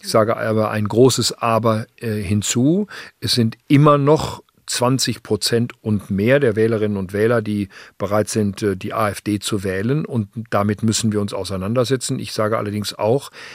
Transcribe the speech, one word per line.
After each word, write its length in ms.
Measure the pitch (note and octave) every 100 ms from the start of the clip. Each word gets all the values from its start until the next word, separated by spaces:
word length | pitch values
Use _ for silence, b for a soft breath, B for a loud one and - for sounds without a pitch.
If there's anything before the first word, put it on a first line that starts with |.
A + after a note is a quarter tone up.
Ich 80 | -
sage 260 | A#2 A2 -
aber 360 | A2+ A2 G#2+
ein 180 | G#2+ G#2
großes 420 | G#2+ B2+ A#2 A2 -
Aber, 460 | A#2 A2+ A#2 A2 A#2+ -
äh, 180 | A#2 G#2+
hinzu. 720 | F#2+ G#2 - A#2+ C3+ F#3 G#3 B B _
Es 100 | A2
sind 260 | B2 A2+ - -
immer 280 | C#3+ D3+ C#3+
noch 460 | C#3 D#3 - - - _ -
zwanzig 540 | - B2 C3 - A2+
Prozent 520 | - G#2+ - A#2 A#2+ -
und 260 | A2 G#2 -
mehr 300 | G2 A2 C#3+
der 160 | B2+ G#2
Wählerinnen 420 | A2+ A2 G#2+ G2+
und 160 | F#2
Wähler, 300 | G2+ A2+ A#2+
die 260 | G#2+ G#2 G2 B B -
bereit 300 | F#2+ G#2 G#2
sind, 340 | A2 G2+ F#2+
äh, 120 | G#2 F#2
die 180 | G2+
A 180 | A2+ G#2
F 100 | G2+
D 160 | G#2+ G#2
zu 260 | - G#2
wählen. 420 | F#2+ F#2+ A2+ D3+ -
Und 220 | B2 G2+ A#2 A2
damit 320 | G#2 G#2 G2+
müssen 300 | A2 G2+ A2
wir 100 | G#2
uns 120 | G2+
auseinandersetzen. 840 | G2 F#2 F#2 F#2+ B2 A#2 C3 - B2+
Ich 160 | A2+
sage 240 | - G#2+ A2+
allerdings 380 | G#2+ G#2 G2+ -
auch, 340 | G#2 C3+ - B B